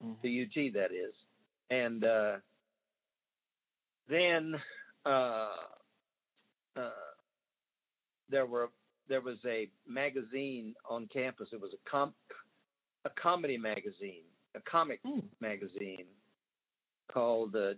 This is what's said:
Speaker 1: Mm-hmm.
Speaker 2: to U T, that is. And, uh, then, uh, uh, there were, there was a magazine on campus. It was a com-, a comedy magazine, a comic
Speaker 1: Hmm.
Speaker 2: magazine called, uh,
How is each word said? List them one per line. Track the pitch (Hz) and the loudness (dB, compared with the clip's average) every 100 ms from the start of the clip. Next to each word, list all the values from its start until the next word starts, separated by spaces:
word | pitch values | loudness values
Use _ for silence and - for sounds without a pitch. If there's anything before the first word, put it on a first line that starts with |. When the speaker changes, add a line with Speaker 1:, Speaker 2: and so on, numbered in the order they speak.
Speaker 1:
Mm-hmm. | 113 110 | -10 -4
Speaker 2:
to | 123 | 0
U | 123 117 | 0 0
T, | 151 139 | 0 0
that | 101 92 | 2 0
is. | 90 98 - _ _ _ _ - | 0 -4 -8 _ _ _ _ -2
And, | 127 117 113 | 0 2 2
uh, | 113 110 104 98 - _ _ _ _ _ _ _ _ _ _ _ _ _ _ _ - | 4 6 4 0 -8 _ _ _ _ _ _ _ _ _ _ _ _ _ _ _ 0
then, | 160 180 165 160 151 - - - _ 147 | 4 6 4 2 -4 -6 -14 -18 _ 4
uh, | 135 123 110 107 85 80 - _ _ _ _ _ _ _ _ _ - | 4 4 2 -2 -4 -10 -16 _ _ _ _ _ _ _ _ _ -6
uh, | 120 107 73 - _ _ _ _ _ _ _ _ _ _ - | -6 -6 -12 -16 _ _ _ _ _ _ _ _ _ _ 0
there | 135 127 | 2 2
were, | 120 120 _ _ _ - | 0 -2 _ _ _ -4
there | 131 | -2
was | 123 113 123 | -2 -6 -2
a | 113 101 _ - | -2 -2 _ -8
magazine | 127 143 131 113 135 139 127 110 117 - | -2 -2 -2 -4 -4 -4 -6 -8 -10 -8
on | 117 110 | -6 -4
campus. | 135 127 123 104 | -2 -2 -4 -10
It | 113 | -10
was | 98 | -10
a | 98 - | -12 -2
com-, | 139 143 - - - - _ _ _ _ _ | 0 0 -4 -18 -20 -20 _ _ _ _ _
a | - - | -8 0
comedy | 170 175 147 120 | 2 4 2 0
magazine, | 110 104 98 92 98 87 82 _ _ 107 | 0 -2 -4 -8 -10 -12 -18 _ _ -12
a | |
comic | - 170 156 117 | 0 2 2 0
Speaker 1:
Hmm. | 247 277 104 - | -4 -4 -4 -4
Speaker 2:
magazine | 110 98 98 95 98 92 92 98 _ _ _ _ _ _ _ _ - | -4 -4 -6 -6 -6 -8 -14 -20 _ _ _ _ _ _ _ _ -4
called, | 127 117 113 110 107 | 2 4 4 2 2
uh, | 98 | 2